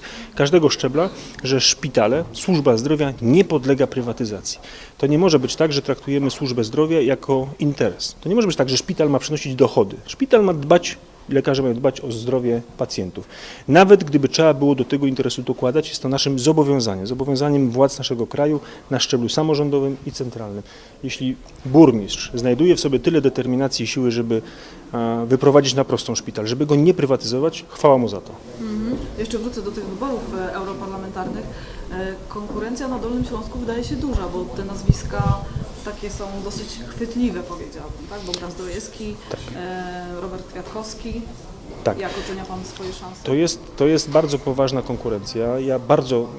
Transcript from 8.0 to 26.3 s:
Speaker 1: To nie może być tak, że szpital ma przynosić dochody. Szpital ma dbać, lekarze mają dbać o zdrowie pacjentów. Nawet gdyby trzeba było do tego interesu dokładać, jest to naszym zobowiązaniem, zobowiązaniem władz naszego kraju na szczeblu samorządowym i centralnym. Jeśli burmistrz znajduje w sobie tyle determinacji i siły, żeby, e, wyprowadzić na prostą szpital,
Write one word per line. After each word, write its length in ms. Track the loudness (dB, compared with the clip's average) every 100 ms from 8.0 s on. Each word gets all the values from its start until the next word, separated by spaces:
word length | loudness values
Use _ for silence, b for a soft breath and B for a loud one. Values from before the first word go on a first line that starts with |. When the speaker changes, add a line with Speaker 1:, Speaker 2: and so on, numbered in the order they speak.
| -8 -8
Speaker 1:
To 80 | -2
nie 60 | 2
może 120 | 2
być 80 | 2
tak, 140 | 2
że 80 | 0
szpital 320 | -2 0 2
ma 100 | 2
przynosić 360 | 0 -4 -2 4
dochody. 400 | 4 6 2 0 -12
Szpital 380 | -4 4 6
ma 100 | 6
dbać, 440 | 2 6 4 4 -10 -16 -18 -2
lekarze 320 | 0 2 2
mają 140 | 2 2
dbać 260 | 0 0
o 100 | -4
zdrowie 500 | -6 -2 0 2 0 -2 -6
pacjentów. 500 | -6 -4 -6 -8 -14 B B B B
Nawet 360 | 8 10 8
gdyby 260 | 6 2 2
trzeba 240 | 4 4
było 220 | 4 4 2
do 100 | 0
tego 220 | 0 0
interesu 360 | 0 -2 -4
dokładać, 460 | -4 -2 0 0 -2
jest 120 | -4
to 80 | -4
naszym 300 | -2 0 0
zobowiązaniem, 680 | 4 4 4 4 0 -2 -4
zobowiązaniem 600 | -4 -2 0 2 2 2
władz 280 | 4 4 2
naszego 300 | -4 -2 -2
kraju 320 | 0 0 0 -4 B B
na 80 | -2
szczeblu 300 | 0 0 0
samorządowym 680 | 0 2 2 2 0 0 -4 -8
i 60 |
centralnym. 520 | -8 -8 -8 -10 -10 -12 B B B
Jeśli 320 | -10 -6 -4 -6 -10 -12 4
burmistrz 680 | 8 8 8 0 -8 -8
znajduje 420 | -4 0 4 4 4
w 40 |
sobie 200 | 2 0
tyle 220 | 2 2
determinacji 600 | 2 0 -2 0 0 -2
i 40 | -4
siły, 240 | 0 0
żeby, 300 | 0 0 -2 -4 B B B B
e, 320 | -4 -2 -2 0
wyprowadzić 460 | 2 6 6 6
na 120 | 2 0
prostą 300 | 0 -2 -6
szpital, 320 | -6